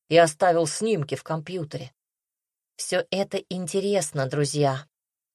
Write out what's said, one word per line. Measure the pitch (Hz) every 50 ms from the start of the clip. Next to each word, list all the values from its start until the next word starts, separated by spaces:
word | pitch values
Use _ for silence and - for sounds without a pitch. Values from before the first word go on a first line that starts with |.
| _ -
и | 151
оставил | 165 170 160 156 - 196 180 170 165 165
снимки | 156 - - 208 226 220 165 143 147 170
в | - -
компьютере". | - 160 160 151 160 180 185 156 151 - 131 123 131 _ _ _ _ _ _ _ _ _ _ _ _ _ _ _ _ _
"Все | - - - 190 185 175 -
это | - 190 196 - - 190 - -
интересно, | 185 180 180 160 - 196 185 202 202 190 170 - - 147 135
друзья", | 131 131 147 147 139 147 147 147 139 131 131 - _ _ _ _ _ _ _ _ _ _